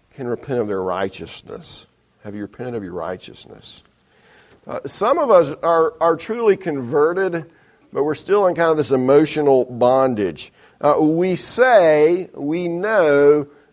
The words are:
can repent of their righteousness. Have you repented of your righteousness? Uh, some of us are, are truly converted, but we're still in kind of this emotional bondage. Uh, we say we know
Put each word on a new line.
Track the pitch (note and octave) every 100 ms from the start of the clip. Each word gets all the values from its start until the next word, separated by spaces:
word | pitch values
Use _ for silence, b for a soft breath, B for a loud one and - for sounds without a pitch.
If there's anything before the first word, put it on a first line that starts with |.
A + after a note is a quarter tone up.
| _
can | - B2
repent | A#2 - B2
of | G#2+
their | G2
righteousness. | F#2 F2+ G2 - E2+ - - - E3 - - _ _ _
Have | G#2+ G#2
you |
repented | G2+ - B2 A#2+
of |
your | F#2+
righteousness? | F2 E2+ F#2 - - - G2+ - - _ _ b b b b b b -
Uh, | - C#3+
some | - G#3+ E4+
of | C#4+
us | F#3+ D3 D3+
are, | E3 E3 D#3+ -
are | E3 E3
truly | - A#3 A#3 F#3+
converted, | E3+ C#3+ A#2+ C3+ D3+ F3+ F#3+ E3+ D#3 b b b b
but | C3+
we're | D3
still | D3 - G3+ F#3+
in |
kind | E3 E3+
of | D#3
this | C3
emotional | C3 B2+ D3 D3+ D3+ D3 C3 A#2+
bondage. | A#2+ B2 C3 C3+ A2+ F#2+ D#2 - b b b
Uh, | C#3+ D3
we | D#3 E3 F#3 F3+
say | - - B3+ A3+ E3 D3+ D3+ F3+ E3+ C#3
we | C#3+ E3 F3
know | E3+ G3+ G#3+ D#3+ C#3+ C#3+ D3+ C#3+ b b